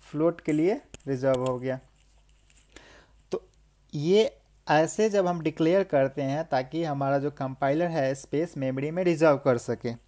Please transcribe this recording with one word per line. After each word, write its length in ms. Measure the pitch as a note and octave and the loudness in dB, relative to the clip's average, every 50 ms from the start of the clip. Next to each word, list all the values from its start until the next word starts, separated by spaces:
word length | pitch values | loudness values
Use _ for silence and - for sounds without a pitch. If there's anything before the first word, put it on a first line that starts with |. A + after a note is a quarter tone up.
| - | -20
फ्लोट 380 | - - D3 D#3 E3+ E3+ E3+ | -12 -4 0 0 0 0 -2
के 100 | - - | -2 -2
लिए 300 | D3+ D3+ D#3 F3+ A3 C#4+ - _ - - _ C#3 | 0 2 2 0 0 -2 -6 _ -20 -14 _ -6
रिजर्व 360 | C#3 B2+ C3 C3+ C3 B2+ B2+ | -4 -2 0 0 0 2 0
हो 140 | C3 B2+ B2 | -2 -4 -4
गया। 200 | B2 C3 B2+ B2+ - _ _ _ _ _ _ _ _ _ _ _ _ _ _ - _ _ _ - - - - - - _ _ _ _ _ | -4 -6 -6 -6 -8 _ _ _ _ _ _ _ _ _ _ _ _ _ _ -20 _ _ _ -20 -20 -20 -20 -20 -20 _ _ _ _ _
तो 140 | - - - _ _ _ _ _ _ _ _ _ - | -10 -10 -10 _ _ _ _ _ _ _ _ _ -8
ये 380 | D3+ C#3+ E3 F#3 G#3 A3 A3 - - _ _ _ _ _ - | -4 0 2 4 4 4 2 -2 -8 _ _ _ _ _ 0
ऐसे 420 | D3+ D3+ D#3+ D#3+ - - G#3+ A3 | 2 2 2 2 0 0 0 2
जब 180 | G3+ G3+ F#3 F3+ | 2 2 2 0
हम 140 | F3 E3+ | -2 -2
डिक्लेयर 420 | D#3 D#3 D3+ - E3 D#3+ F3 G3 F#3+ | -2 -4 -2 0 2 2 4 2 2
करते 360 | F#3 - C#3 C3+ C3+ C#3 - | 2 2 2 2 0 0 -4
हैं 220 | C#3 C3+ C3+ D3 E3 | -4 -2 -2 -4 -4
ताकि 380 | - - C3 C3 C3+ D3 D#3+ E3+ | -2 -2 -2 -2 -2 -4 -6 -4
हमारा 340 | D#3 C#3+ C#3 C#3 C3+ C#3 C#3+ | -4 -4 -2 -2 0 0 0
जो 100 | C#3 D3 | -2 -4
कंपाइलर 560 | C#3 - C#3 C3 C3 - C#3+ C3+ C#3 D#3+ F3 F3 | -6 -6 -8 -8 -4 -2 -2 0 0 0 0 0
है 260 | E3 D#3+ C3+ C3+ C#3 | 0 0 0 0 -2
स्पेस 380 | C#3 - - - C#3+ E3 E3+ - C#3+ | -4 -6 -4 -2 -2 -2 -4 -4 -6
मेमोरी 340 | C3+ C3 C3 C3+ C#3 D3+ | -4 -4 -4 -4 -4 -4
में 120 | E3 F3 F#3+ | -4 0 0
रिजर्व 340 | F3+ E3+ C#3+ D#3+ D#3+ C#3+ C3+ | 0 2 4 4 4 4 4
कर 200 | - C#3+ B2+ A#2+ | 4 2 0 2
सके। 360 | - - A#2+ - - B2 A#2 - - | 0 -4 -6 -6 -6 -8 -8 -10 -12